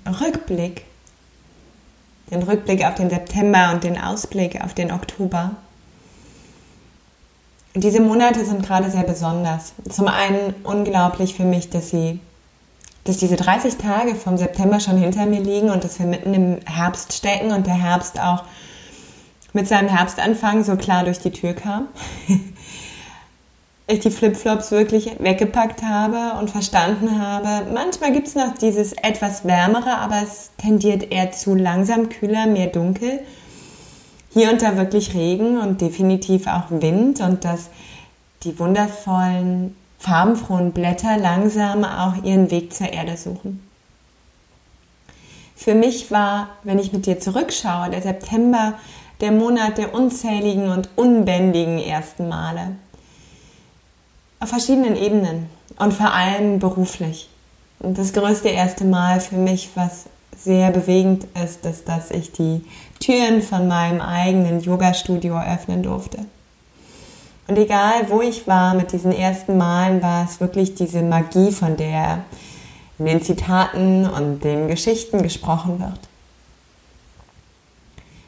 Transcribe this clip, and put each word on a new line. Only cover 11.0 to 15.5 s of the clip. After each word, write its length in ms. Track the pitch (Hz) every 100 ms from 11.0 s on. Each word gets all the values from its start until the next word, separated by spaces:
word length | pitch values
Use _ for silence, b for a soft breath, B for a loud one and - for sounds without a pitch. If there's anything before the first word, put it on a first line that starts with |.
| 175 - 190
für 120 | - 185
mich, 240 | 175 -
dass 200 | 175 165
sie, 300 | 170 165 170 - _ _ _ _ _ - - -
dass 120 | 190
diese 200 | 180 175
dreißig 400 | 180 220 254 -
Tage 380 | 208 202 240 214
vom 220 | 185 185
September 440 | 180 - 196 208
schon 160 | 196 185
hinter 280 | 175 196 208
mir 140 | 202
liegen 300 | 196